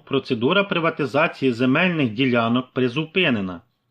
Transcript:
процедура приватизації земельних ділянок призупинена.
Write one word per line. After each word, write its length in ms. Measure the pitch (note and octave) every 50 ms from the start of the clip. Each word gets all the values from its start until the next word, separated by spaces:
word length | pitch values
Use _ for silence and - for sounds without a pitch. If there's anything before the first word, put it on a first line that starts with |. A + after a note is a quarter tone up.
| -
процедура 580 | - C#3 C3 - - C3+ A2 A2+ C#3 F#3 G3+ G3
приватизації 880 | G3 F#3+ E3+ D#3+ E3 D#3+ - D3+ B2 A#2 C#3 D#3+ E3+ - - C#3 C3
земельних 580 | A#2 A2+ B2+ B2+ C3 D#3 F3+ F#3 F3 D#3 C#3 A#2
ділянок 640 | G#2 A2 C3+ B2+ A#2+ A#2+ A#2 A2+ A#2+ B2+ B2+ - -
призупинена. 880 | C3 B2+ B2+ A#2+ D3+ D#3+ D#3 - F#3+ F3+ D#3 A#2+ G#2+ F#2+ F#2 F2 E2+ - _ _ _ _ _